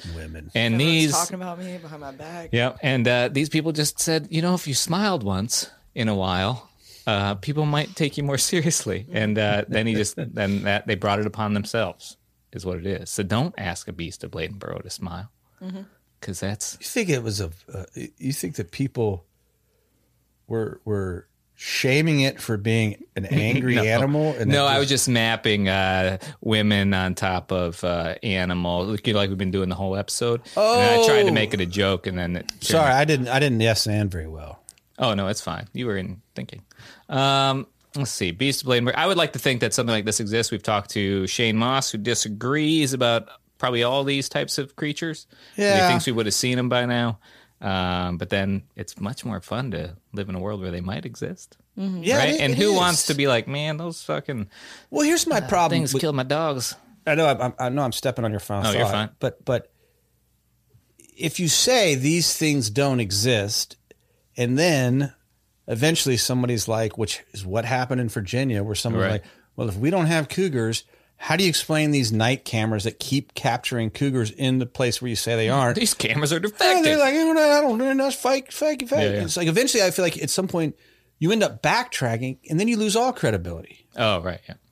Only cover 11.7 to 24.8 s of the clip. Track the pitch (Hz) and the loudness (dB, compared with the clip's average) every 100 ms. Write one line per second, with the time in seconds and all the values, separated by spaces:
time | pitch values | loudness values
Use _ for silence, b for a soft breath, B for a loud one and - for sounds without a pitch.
11.7 | 117 95 - - - _ _ _ 90 90 | -2 -2 -6 -18 -20 _ _ _ -10 -8
12.7 | 90 92 92 - - 95 107 170 - 95 | -6 -4 -6 -6 -6 -2 0 -2 -4 -8
13.7 | 85 - 85 85 - 85 85 80 101 - | -8 -10 -10 -10 -10 -12 -8 -8 -8 -12
14.7 | - - - 87 87 104 _ _ _ 185 | -12 -12 -12 -10 -10 -14 _ _ _ -14
15.7 | 190 202 _ _ _ - 92 95 107 - | -12 -16 _ _ _ -12 -8 -6 -6 -8
16.7 | - - 247 196 131 113 101 85 82 - | -10 -4 -2 0 0 0 -4 -6 -10 -14
17.7 | 95 92 - - - 131 139 180 147 - | -14 -12 -12 -14 -8 -6 -6 -6 -8 -8
18.7 | - 135 127 110 92 - _ _ _ _ | -6 -4 -2 -2 -2 -10 _ _ _ _
19.7 | _ _ _ _ _ _ _ - 113 107 | _ _ _ _ _ _ _ -8 -4 -4
20.7 | - 113 104 92 90 - _ _ - - | -6 -4 -2 -2 -6 -12 _ _ -14 -6
21.7 | - 131 139 160 147 135 - - 107 110 | 0 2 4 4 4 2 0 -4 -2 2
22.7 | 113 110 101 - - - 139 110 135 127 | 2 2 -2 -8 -8 -2 2 2 2 2
23.7 | 120 110 117 135 151 156 127 117 143 139 | 2 4 2 2 2 0 0 2 4 4
24.7 | 139 | 2